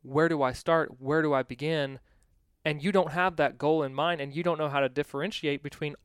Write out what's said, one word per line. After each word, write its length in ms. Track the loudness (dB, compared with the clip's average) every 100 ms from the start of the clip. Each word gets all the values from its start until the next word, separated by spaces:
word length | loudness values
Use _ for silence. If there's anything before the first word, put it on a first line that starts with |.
"Where 280 | -4 2 2
do 120 | 4
I 120 | 0
start? 460 | 0 2 2 2 -4
Where 220 | -2 2
do 120 | 2
I 100 | 2
begin?" 560 | -2 -4 -2 -2 -2 -8 _ _ _ _ _ _
And 200 | -4 -2
you 80 | 2
don't 200 | 2 2
have 240 | 2 0 2
that 200 | 0 2
goal 240 | 2 2
in 100 | 2
mind, 280 | 0 0 -2
and 120 | -4 -2
you 80 |
don't 160 | -2 0
know 100 | 0
how 100 | 2
to 60 | 0
differentiate 720 | 0 -4 -4 -6 -4 -4 -4
between 320 | -6 -8 -8 -8